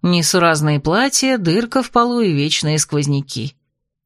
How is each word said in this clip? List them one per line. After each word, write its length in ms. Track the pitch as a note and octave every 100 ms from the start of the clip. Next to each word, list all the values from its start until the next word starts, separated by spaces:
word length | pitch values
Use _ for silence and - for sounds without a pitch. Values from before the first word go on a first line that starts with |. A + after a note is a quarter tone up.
Несуразные 760 | F3 F3 D#3+ F#3 E3+ D#3 D3+ D3
платья, 580 | D3+ F#3 C4+ - C4 B3+
дырка 460 | E3+ F3 A#3 C4+
в 80 | B3+
полу 300 | - A#3+ A#3+
и 100 | G#3+
вечные 480 | D3 D3 - D#3 D#3
сквозняки. 760 | C#3 D3 C#3+ C#3 C#3 - A2+ _ _ _ _ _